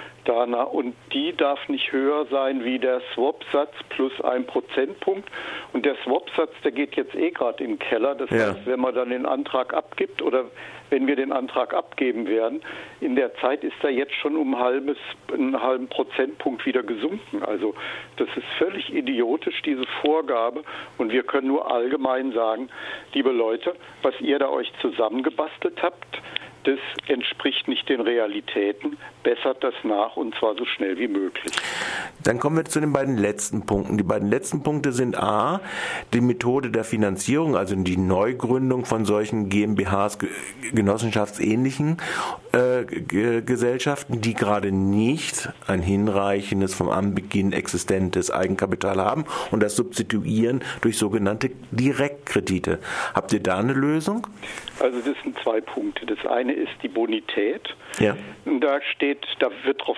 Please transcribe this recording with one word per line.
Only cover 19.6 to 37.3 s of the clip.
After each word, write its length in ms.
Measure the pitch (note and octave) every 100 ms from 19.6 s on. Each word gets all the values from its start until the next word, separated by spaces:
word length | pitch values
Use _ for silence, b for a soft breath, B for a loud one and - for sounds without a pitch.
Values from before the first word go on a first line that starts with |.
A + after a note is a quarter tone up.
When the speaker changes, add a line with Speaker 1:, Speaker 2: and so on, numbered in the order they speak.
Speaker 1:
diese 220 | D#3 C3 C3 -
Vorgabe. 640 | D3 D#3 C#3+ A#2+ A#2 C3 - B B -
Und 140 | A2+
wir 120 | B2
können 240 | - C#3 C3+
nur 220 | C#3 -
allgemein 640 | B2 B2 C#3 C3 B2+ C3
sagen, 380 | A2+ A2+ A2+ C3 B B B B
liebe 180 | C#3+ C3
Leute, 440 | A#2+ A2+ A#2 F3 F3 B B
was 120 | C3+ -
ihr 180 | - C#3
da 100 | C3+
euch 220 | C#3 A#2 -
zusammengebastelt 1000 | F#3 - A2 B2 C3 - D#3 - F3+ -
habt, 380 | F3 - - - B B B -
das 160 | - C3+ - - -
entspricht 640 | C3 - - C#3+ - -
nicht 180 | B2+ -
den 140 | C3
Realitäten. 960 | A2 A#2+ G#2+ G#2 - G#2+ G2+ G2+ D3+ D3 B -
Bessert 400 | C3 A#2 C3+ C3
das 100 | C3 -
nach, 340 | A2 G#2 A2+ -
und 180 | A#2 -
zwar 200 | A2 F#2
so 100 | -
schnell 320 | - G2 F#2
wie 100 | A#2
möglich. 460 | G2 F#2+ - - B B B B B B -
Speaker 2:
Dann 160 | C3+ A#2+
kommen 180 | D3 D#3+
wir 80 | D#3
zu 160 | D#3
den 100 | D3+
beiden 260 | C#3 C3+ A#2
letzten 480 | G2+ G#2 - A2 -
Punkten. 320 | G2+ G2 G#2
Die 60 |
beiden 260 | F#2 G#2+ G2+
letzten 340 | G#2+ - D#3
Punkte 280 | D#3 D3+ C#3+
sind 260 | B2 B2 -
A, 440 | G2 G#2+ B2+ F#3+ B B B B -
die 60 | A#2+
Methode 500 | B2 A#2+ A#2+ C3 B2
der 140 | A2
Finanzierung, 720 | A2 A2 G#2 F#2+ -